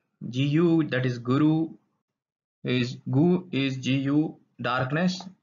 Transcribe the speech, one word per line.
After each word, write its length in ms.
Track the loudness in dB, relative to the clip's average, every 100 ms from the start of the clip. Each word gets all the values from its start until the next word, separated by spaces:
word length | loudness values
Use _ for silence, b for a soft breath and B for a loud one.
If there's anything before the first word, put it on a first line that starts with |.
| B -16 -8
G 140 | -2
U, 420 | 0 2 4 4 2
that 180 | 0 -2
is 120 | -2
guru, 520 | 0 2 4 2 -2 -8 _ _ _ _ _ _ _ _
is 360 | -2 -2 -2 -6 -2
gu 380 | 2 4 2 -2
is 280 | -4 -2 -4
G 180 | -2 -2
U, 360 | 0 0 0 -6 _ -8
darkness, 640 | -4 -2 -2 0 0 -2 -10 -18